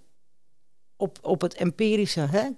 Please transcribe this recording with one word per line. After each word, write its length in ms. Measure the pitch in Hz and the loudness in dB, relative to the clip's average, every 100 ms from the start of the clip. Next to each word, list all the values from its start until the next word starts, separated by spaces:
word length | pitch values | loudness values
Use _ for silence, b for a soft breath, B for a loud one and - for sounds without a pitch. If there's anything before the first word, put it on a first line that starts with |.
| - - - - - - - - - - | -20 -20 -20 -20 -20 -20 -20 -20 -20 -6
op, 200 | 196 - | -6 -4
op 180 | - 175 | -2 0
het 140 | 175 | 0
empirische, 640 | - 170 - 220 214 196 170 | 0 -2 2 2 2 0 0
hè, 280 | 143 196 269 | 0 0 0